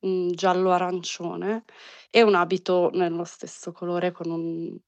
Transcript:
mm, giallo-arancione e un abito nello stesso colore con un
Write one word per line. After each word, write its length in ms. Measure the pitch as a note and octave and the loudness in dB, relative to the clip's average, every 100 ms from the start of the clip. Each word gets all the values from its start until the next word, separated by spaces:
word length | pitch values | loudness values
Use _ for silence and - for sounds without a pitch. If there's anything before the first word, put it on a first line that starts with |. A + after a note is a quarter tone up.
| F#3+ | -2
mm, 260 | F#3 F3 | -2 -2
giallo-arancione 1300 | F3 F#3 F3+ F#3 F3+ F3+ F3+ E3+ - E3+ E3+ F#3 A3+ - - - - - | 0 2 2 4 2 0 -4 -8 -8 -8 -6 -4 -4 -8 -20 -20 -20 0
e 120 | A3 | 4
un 120 | A3+ F#3 | 6 6
abito 540 | F3 F3+ - F3+ F3 | 4 0 2 2 4
nello 300 | F3+ F3 E3+ | 2 -2 -2
stesso 480 | E3+ - - - - | -8 -12 -16 -14 -14
colore 400 | E3+ F3 F3 F3+ | -10 -4 -2 -2
con 180 | F3 E3 | -4 -8
un 460 | E3 E3 E3 E3 - | -6 -6 -6 -8 -12